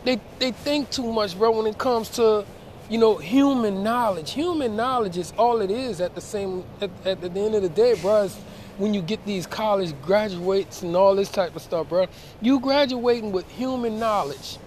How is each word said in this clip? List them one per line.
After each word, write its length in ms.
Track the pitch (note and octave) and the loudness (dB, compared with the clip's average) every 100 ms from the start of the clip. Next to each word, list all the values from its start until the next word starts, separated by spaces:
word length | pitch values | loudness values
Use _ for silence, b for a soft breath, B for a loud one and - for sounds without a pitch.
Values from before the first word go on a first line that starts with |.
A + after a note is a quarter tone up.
they, 160 | B3 B3 - - | 0 -2 -4 -6
they 140 | C4 | -4
think 380 | G#3+ C#4+ D4 B3+ | -4 -2 -2 -2
too 200 | - A#3 | -6 -2
much, 280 | A3+ G#3 F3+ | -2 -2 2
bro, 140 | A3+ | 2
when 140 | A3 A3 | 4 0
it 120 | G#3+ | -2
comes 320 | C4 A#3 A3 | 0 0 -2
to, 340 | - A3+ G#3+ G3+ - - - - | 2 4 4 -2 -16 -18 -20 -4
you 80 | A3+ | 4
know, 180 | A3 G3+ | 4 4
human 680 | E3 C4 C#4 C4 A3 F#3+ | 2 4 6 4 0 0
knowledge. 500 | G#3 A#3+ A3+ F3+ D3 | 0 2 0 0 -6
Human 440 | B3 F4 E4 B3 G#3 | -4 -2 0 -2 -2
knowledge 400 | B3 B3+ G#3 E3+ | 0 0 -2 -4
is 160 | E3 - | -6 2
all 240 | A#3 A#3 | 2 2
it 80 | F#3+ | 0
is 320 | A3+ C4 E3+ | -2 -4 -4
at 120 | F3+ | -4
the 60 | F3+ | -6
same, 440 | - G#3 G3 F#3 - - | -8 -6 -4 -6 -10 -8
at, 80 | G3+ - F#3 | -8 -4 -4
at 160 | F#3 | -4
the 180 | F3 F3+ | -4 -2
end 140 | G#3+ | 0
of 80 | G#3+ | 0
the 80 | F#3 | 0
day, 240 | D#3 A#3+ | 4 4
bro. 300 | A3+ F#3 G#3+ | 4 4 4
It's 140 | G3 - B B B - | 2 -4 B B B -4
when 160 | G#3 | 0
you 100 | G3+ | 0
get 220 | E3 G#3+ | -2 -4
these 220 | G3+ G3 D#3 | -4 -6 -4
college 480 | - A3 G3+ F3+ C#3 | -2 2 2 0 -6
graduates 800 | C#3+ G3+ G#3+ F3 F3+ G3 F#3 - | 2 2 2 -2 0 0 -2 -8
and 140 | F3 F3 | 0 6
all 180 | G3 | 6
this 140 | G3 G3 | 6 0
type 260 | - F3 | 0 -2
of 80 | E3 | -4
stuff, 260 | - E3+ D3 | -4 -4 0
bro. 180 | F3 F#3 B B B | 0 0 B B B
You 200 | A3+ C#4 | 2 2
graduating 720 | C4+ C#4 C#4+ B3+ A#3+ A#3+ G#3+ | 4 2 2 2 2 0 0
with 160 | F#3 F3 | -4 -4
human 460 | - B3+ B3+ A#3 G#3+ | -6 -4 -2 -2 -2
knowledge. 600 | A3+ G#3 C#3+ C3+ - - | 0 0 -2 -6 -12 -14